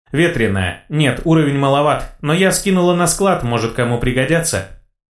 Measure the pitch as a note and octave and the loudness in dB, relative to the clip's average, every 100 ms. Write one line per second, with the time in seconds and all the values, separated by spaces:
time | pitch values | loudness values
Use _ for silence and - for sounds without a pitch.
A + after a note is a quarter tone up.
0 | _ C#3 E3+ - A2 G2 F2+ - - D3+ | _ 0 0 2 0 0 -2 -4 -6 0
1 | C#3+ - E3 D#3+ D3 C#3 C#3 C#3 D3 C3 | 0 0 2 2 2 0 2 2 2 0
2 | - - D3 E3+ F#3+ F#3 G3 F#3 F3 F3 | -4 -8 -2 2 2 0 0 2 2 2
3 | F3 - G3 F3 A#2+ A#2 A#2 A#2+ A#2+ A#2+ | 0 0 0 0 -2 -2 -2 -2 -2 -2
4 | B2+ B2+ C3 E3 D#3+ G2 F#2+ - _ _ | -2 -2 0 0 -2 -4 -6 -16 _ _
5 | _ | _